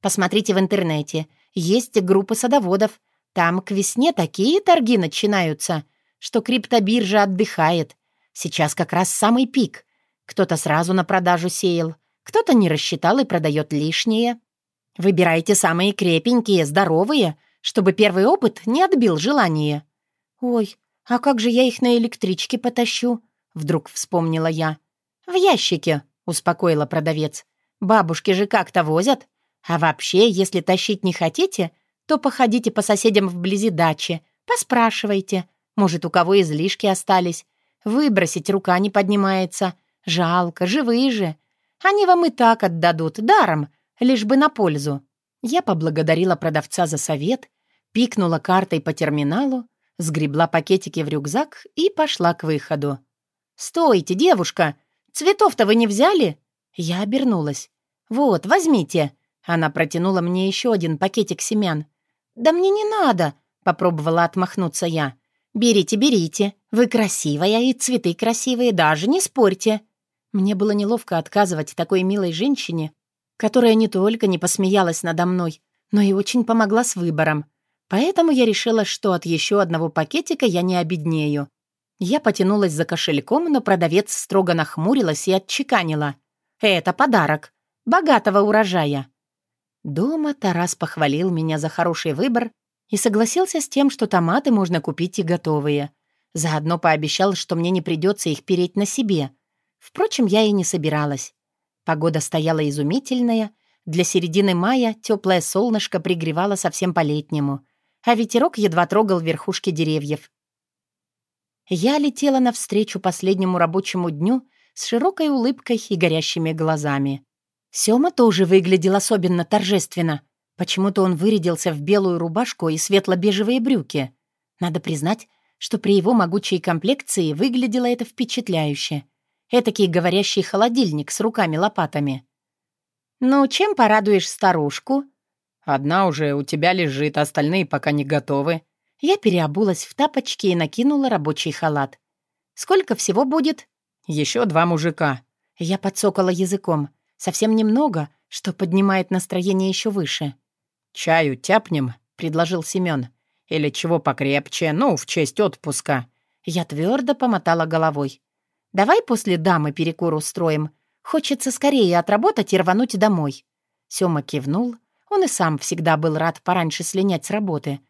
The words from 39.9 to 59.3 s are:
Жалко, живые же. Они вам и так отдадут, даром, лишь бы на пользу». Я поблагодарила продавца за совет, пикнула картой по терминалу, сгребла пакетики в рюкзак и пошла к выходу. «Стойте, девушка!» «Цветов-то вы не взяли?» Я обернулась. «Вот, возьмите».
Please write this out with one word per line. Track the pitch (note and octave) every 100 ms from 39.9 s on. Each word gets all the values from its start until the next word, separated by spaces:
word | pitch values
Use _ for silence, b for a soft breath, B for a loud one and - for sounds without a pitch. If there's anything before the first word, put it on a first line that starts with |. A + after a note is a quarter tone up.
| _
Жалко, | - E3 E3+ F3+ F3 E3 F3+
живые | B3 A#3+ A#3 C4+
же. | A3+ F3+ D3+ _ _ _ _
Они | F#4 G4+ F#4+
вам | F4+ E4+
и |
так | - A#3 A3+
отдадут, | G3 E3 E3+ E3 D#3+ D#3+
даром, | A3 G#4 C4 D#3 D3 _ _ _
лишь | B3 B3+
бы | G#3 C4+
на | D4+
пользу». | D4+ F#3+ D3 C#3+ C#3 _ _ _ _
Я | A#3 D#4
поблагодарила | F4+ F3+ D#3+ D#3 D#3 D#3+ F#3 E3
продавца | E3 D3+ D3 - E3+
за | D3+
совет, | - D3+ D#3 C4 - _ _ _ _
пикнула | A3 A#3+ - F3 E3
картой | - F#3 F3+ E3
по | D3+
терминалу, | D3+ D3+ D3 C#3+ F3+ C#4 B3+ A#3 _ _ _
сгребла | D#3+ D#3 D3+ C#3+ E3
пакетики | E3 D#3 F#3+ - -
в | D3
рюкзак | D3+ C#3+ F#3+ D4+ - - -
и | F4+
пошла | G4+ D4+ - F3
к | E3+
выходу. | D#3 D3+ - D3+ C#3+ C#3 _ _ _ _ _ _
«Стойте, | - - E4 G#3 D3
девушка!» | F3+ C#4+ G#3+ E3 - D#3+ - _ _ _
«Цветов-то | - D#4 G4+ G#4+ - G#3
вы |
не | A3+ A3+
взяли?» | G3+ D4+ G4 G#3+ D3 _ _ _
Я | - E3 F3
обернулась. | G#3 C4 C4 G3 D3 C#3 - _ _ _ _
«Вот, | A3+ C#4+ F3 G3
возьмите». | F4 D#4+ C4 D#3 F3 C#3+ _ _